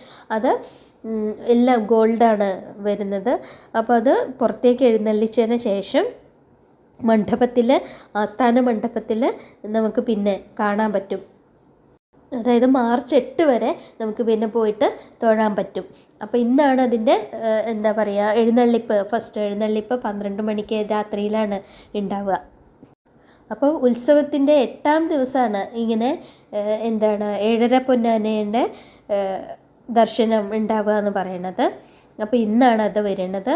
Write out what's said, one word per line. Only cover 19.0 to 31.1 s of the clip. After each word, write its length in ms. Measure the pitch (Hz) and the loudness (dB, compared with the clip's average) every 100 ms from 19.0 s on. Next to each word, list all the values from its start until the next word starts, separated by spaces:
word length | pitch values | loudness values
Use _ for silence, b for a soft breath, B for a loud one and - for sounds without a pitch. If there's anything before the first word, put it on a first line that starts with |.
ഫസ്റ്റ് 360 | 196 233 220 214 | -2 -4 -6 -6
എഴുന്നള്ളിപ്പ് 560 | 208 202 214 214 214 247 | -6 -4 -2 -2 -4 -6
പന്ത്രണ്ട് 400 | 240 202 202 202 | -6 -6 -6 -6
മണിക്ക് 360 | 214 214 214 220 208 | -4 -4 -4 -4 -2
രാത്രിയിലാണ് 680 | 214 208 202 208 214 214 196 B B B | -4 -4 -4 -2 -2 -2 -4 B B B
ഉണ്ടാവുക. 440 | 208 196 202 202 180 - _ _ _ - _ _ _ b b b | -6 -4 -4 -4 -4 -6 _ _ _ -20 _ _ _ b b b
അപ്പോൾ 200 | 214 277 311 | -2 0 2
ഉത്സവത്തിൻ്റെ 760 | 254 240 - 294 294 294 277 302 | 0 0 4 4 4 0 2 4
എട്ടാം 460 | 226 - 294 311 330 | 2 -2 0 2 2
ദിവസമാണ് 540 | 311 254 262 233 208 196 | 0 0 0 0 -2 -6
ഇങ്ങനെ, 360 | 233 226 220 240 339 B B B | -4 -2 0 0 -4 B B B
ഏഹ്, 260 | 208 208 214 | -6 -4 -2
എന്താണ് 460 | 226 220 214 208 208 202 | -2 0 0 0 -2 -2
ഏഴര 320 | 214 226 240 254 | 0 2 2 2
പൊന്നാനയുടെ, 840 | 254 254 226 226 214 214 208 226 381 B B B - | 2 0 2 0 0 -2 -2 -2 -2 B B B -6
ഏഹ്, 320 | 202 196 190 - - _ _ - | -4 -4 -6 -10 -18 _ _ -4
ദർശനം 560 | 226 226 - 220 220 202 | 2 2 2 0 0 0
ഉണ്ടാവുക 400 | 220 214 220 208 | -4 -2 -2 0
എന്ന് 200 | 208 202 | 0 0